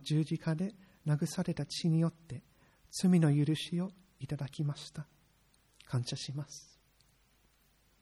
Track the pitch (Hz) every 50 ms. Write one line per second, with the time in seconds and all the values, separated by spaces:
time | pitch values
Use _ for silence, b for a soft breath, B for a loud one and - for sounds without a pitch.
0 | - - 151 156 151 - 170 160 - 160 160 156 190 202 - b b b b b
1 | b 151 151 143 175 - - - 175 180 165 - 143 - - - - 165 160 165
2 | 165 160 - _ - - 123 139 - b b b b b b b b b - -
3 | - 185 180 170 160 147 143 147 147 151 156 - - - 175 175 185 185 - -
4 | _ _ _ - 131 - 151 143 143 135 - - 151 143 143 - - - - 160
5 | 143 _ _ _ _ _ _ _ _ _ _ _ _ _ _ _ - - 135 123
6 | 120 - 151 - - - 131 151 147 - - - - - _ _ _ _ _ _
7 | _ _ _ _ _ _ _ _ _ _ _ _ _ _ _ _ _ _ _ _